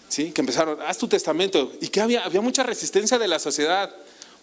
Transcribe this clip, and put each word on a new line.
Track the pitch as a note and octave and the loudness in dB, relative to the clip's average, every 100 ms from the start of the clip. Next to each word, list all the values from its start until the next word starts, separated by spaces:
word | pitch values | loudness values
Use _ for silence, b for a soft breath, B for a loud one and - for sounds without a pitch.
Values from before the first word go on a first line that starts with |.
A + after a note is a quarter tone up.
| - | -8
Sí, | - D#3+ | -4 -4
que | D#3+ | -2
empezaron, | B2+ B2 D#3+ D3+ | 0 0 0 -2
"Haz | D3+ F#3+ | -4 -4
tu | A3+ | 0
testamento". | G3+ - D#3 G3 F#3 B2+ - | 0 2 0 2 2 0 -4
¿Y | - | -4
qué | G3 | 0
había? | A3 A#3+ | 2 2
Había | G3 F3+ | 0 0
mucha | A#3+ B3+ | 2 0
resistencia | B3 A3 D#3 F#3+ G#3+ B3 | 0 -2 0 0 2 2
de | G#3 | 2
la | D#3 | 0
sociedad, | D#3 C#3 D3+ F#3 F#3+ - - B B B | 0 0 2 2 -2 -8 -20 B B B